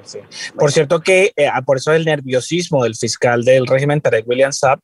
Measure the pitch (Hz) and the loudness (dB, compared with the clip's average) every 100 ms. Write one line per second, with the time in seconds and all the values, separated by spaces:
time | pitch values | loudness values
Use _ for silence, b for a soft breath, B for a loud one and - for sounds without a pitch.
0 | - 104 - - - - 147 160 139 170 | -16 -18 -18 -16 -10 -2 0 2 0 0
1 | 190 185 196 - 135 117 131 131 151 165 | 2 2 2 2 0 0 -2 -2 0 0
2 | 160 151 135 127 - 165 170 143 117 110 | 0 -2 0 -2 -2 -4 -2 0 -2 -2
3 | 113 - 127 120 120 131 123 131 143 147 | -6 -2 0 2 2 2 2 0 0 0
4 | 135 113 113 123 135 - 135 269 | 0 -2 0 0 0 0 0 0